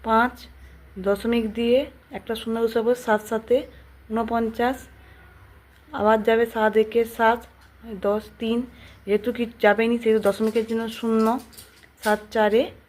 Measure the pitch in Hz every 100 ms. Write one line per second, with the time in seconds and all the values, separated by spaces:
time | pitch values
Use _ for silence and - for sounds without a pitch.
0 | 226 226 247 240 - - - - - 196
1 | 190 202 226 233 220 214 233 247 294 -
2 | _ 220 - 220 226 226 226 233 226 247
3 | 233 214 214 226 226 254 - - - -
4 | - 220 226 233 226 226 247 262 - -
5 | - - - - - - _ - - 294
6 | 208 220 214 226 233 226 220 220 220 233
7 | 226 - 226 233 - - - - 226 202
8 | 202 214 214 - 226 233 254 - - -
9 | - 208 247 233 233 - 214 208 226 233
10 | 226 220 202 196 220 220 220 226 226 226
11 | 226 220 220 254 - - - - - _
12 | 214 214 214 226 214 220 311 -